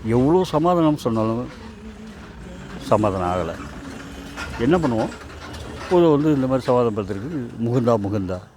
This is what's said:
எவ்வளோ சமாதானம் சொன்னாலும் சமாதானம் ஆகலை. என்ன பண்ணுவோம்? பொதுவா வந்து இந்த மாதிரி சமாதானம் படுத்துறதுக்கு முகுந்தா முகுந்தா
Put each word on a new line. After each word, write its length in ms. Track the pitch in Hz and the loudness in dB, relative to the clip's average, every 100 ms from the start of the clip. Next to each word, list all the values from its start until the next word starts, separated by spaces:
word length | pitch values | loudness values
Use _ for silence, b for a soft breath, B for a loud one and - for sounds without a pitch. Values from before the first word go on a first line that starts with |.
| 110 | 2
எவ்வளோ 380 | 120 135 185 | 4 6 4
சமாதானம் 540 | 180 151 170 175 160 147 | 4 2 4 4 4 2
சொன்னாலும் 500 | 123 113 110 117 123 - - - 220 - 220 - - - - - - - | 0 0 0 -2 -6 -12 -16 -16 -16 -16 -16 -16 -16 -16 -14 -14 -14 -12
சமாதானம் 460 | - 107 107 95 87 | 0 2 2 0 -2
ஆகலை. 280 | 90 82 85 - - - - - - - - - - | -2 -2 -6 -10 -12 -14 -14 -14 -14 -14 -12 -10 -2
என்ன 180 | 120 180 | 2 2
பண்ணுவோம்? 320 | 151 110 117 - - - - - - - - | 2 0 -2 -6 -16 -16 -14 -14 -12 -12 2
பொதுவா 220 | 180 170 | 6 6
வந்து 220 | 143 156 | 6 4
இந்த 140 | 143 131 | 2 2
மாதிரி 180 | 131 123 | 0 4
சமாதானம் 320 | 123 117 107 | 4 4 0
படுத்துறதுக்கு 640 | 98 98 123 160 120 - | -4 -6 -6 -6 -8 -4
முகுந்தா 320 | 117 123 120 110 98 | 0 2 4 2 2
முகுந்தா 360 | 107 92 92 - | -2 -2 -6 -8